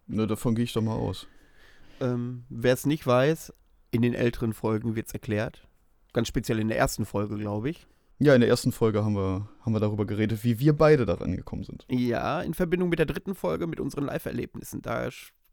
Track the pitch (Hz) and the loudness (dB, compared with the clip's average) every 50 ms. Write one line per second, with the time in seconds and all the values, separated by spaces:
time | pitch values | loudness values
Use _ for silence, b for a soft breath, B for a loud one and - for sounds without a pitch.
0 | _ - - 107 110 98 110 - - 123 113 113 120 120 - 120 110 110 110 113 | _ -6 -2 -2 0 0 -2 0 0 0 0 0 0 -2 -2 -2 -2 -2 -2 -2
1 | 117 101 92 - - b b b b b b b b b b b b b b - | -4 -4 -4 -6 -10 b b b b b b b b b b b b b b -6
2 | 135 123 123 123 120 120 127 123 123 - 131 120 113 123 127 127 - 139 147 156 | -4 -2 -2 -2 -4 -6 -8 -10 -12 -12 -6 0 2 4 4 4 2 0 -2 0
3 | - 131 123 123 131 147 160 - - - - _ _ _ _ _ _ _ - 117 | 2 2 4 4 4 4 2 0 -4 -12 -20 _ _ _ _ _ _ _ 0 2
4 | 117 120 120 - 123 120 117 - 123 113 110 - - 110 110 107 113 117 110 113 | 2 2 2 2 2 0 0 0 -2 -4 -4 -2 -2 -2 -2 0 -2 -2 -4 -4
5 | 107 - - 107 - - 107 104 110 139 - - - _ _ _ _ _ _ _ | -6 -8 -10 -10 -6 -4 -2 -2 -2 -4 -8 -12 -20 _ _ _ _ _ _ _
6 | _ _ - 123 117 - - 135 113 - 123 110 107 110 110 - 127 135 - - | _ _ -4 -2 -2 -2 -2 -4 -2 0 0 0 0 0 2 2 0 0 0 -2
7 | 110 - - 101 104 104 107 104 107 104 104 107 110 139 165 - - _ _ _ | -6 -4 -4 -4 -4 -4 -4 -6 -4 -4 -4 -4 -4 -6 -6 -8 -12 _ _ _
8 | _ _ _ - 139 147 139 123 120 107 117 120 - 131 117 - 117 110 104 104 | _ _ _ 2 6 8 8 8 8 6 4 4 2 0 0 2 2 2 2 2
9 | 107 107 104 101 98 95 95 92 104 104 - - - 120 110 107 104 104 107 104 | 0 0 0 0 0 0 -2 -2 -4 -8 -12 -8 -4 -2 0 2 2 0 0 0
10 | 107 92 104 104 110 107 117 107 - 120 117 107 131 151 151 147 156 151 156 147 | -2 -2 0 0 0 0 0 0 0 0 0 4 4 4 4 6 6 6 6 6
11 | 120 95 87 - - - 92 - - - - - - - - - - - 127 123 | 4 2 0 -2 -2 -2 -4 -4 -6 -8 -10 -10 -10 -10 -12 -16 -8 -4 -2 0
12 | 123 120 117 123 - 107 131 165 - - 165 - 180 170 165 180 185 175 170 165 | 0 0 0 -2 -2 -2 -2 -4 -4 -6 -4 -4 -2 0 0 0 0 0 0 0
13 | 160 - - - - - 196 - - 180 160 156 170 165 156 - - 139 - - | 0 0 -2 -4 -8 -8 -8 -6 -4 -2 -2 -2 -4 -4 -4 -6 -6 -6 -4 -4
14 | 143 135 - 147 - - - - 127 - - - - - - - - - 117 120 | -4 -4 -4 -6 -6 -6 -6 -6 -6 -8 -10 -14 -14 -12 -12 -10 -8 -6 -6 -6
15 | 120 123 123 - - - _ _ _ _ | -6 -6 -8 -12 -16 -20 _ _ _ _